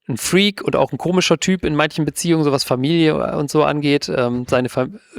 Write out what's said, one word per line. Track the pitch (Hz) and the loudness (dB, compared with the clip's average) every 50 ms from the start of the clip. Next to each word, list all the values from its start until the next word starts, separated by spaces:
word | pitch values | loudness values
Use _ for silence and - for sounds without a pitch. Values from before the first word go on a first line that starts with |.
| _ - | _ -8
ein | 127 - | -6 -6
Freak | - - 170 185 202 208 202 - | -2 0 2 2 2 2 -2 -4
und | - - 131 | -4 -2 0
auch | - 139 - | 0 0 0
ein | 143 - | -2 -4
komischer | - 165 180 185 - - 165 | -2 0 0 2 2 2 0
Typ | - - 190 190 180 - | 0 0 0 0 0 0
in | 165 151 | -2 0
manchen | 147 156 156 - - 151 | 0 0 0 -2 -2 -4
Beziehungen, | 147 - - - 170 165 160 151 | -2 -4 -2 0 0 2 2 2
so | 147 | 2
was | 135 135 | 2 0
Familie | - - 131 123 131 147 170 165 160 156 151 143 - - - | 0 0 -2 0 0 2 2 4 4 2 2 0 -2 -2 -2
und | 151 151 139 | -4 -4 0
so | - 151 147 | 0 2 2
angeht. | 147 147 147 143 143 143 147 - - | 2 0 0 0 2 2 0 0 -2
Ähm, | - - 123 120 120 123 123 - | -2 0 0 0 -2 -4 -2 0
seine | 135 127 127 120 | 0 0 0 0
Fam-, | - 131 127 147 202 - _ _ - | -2 -4 -4 -4 -6 -14 _ _ -14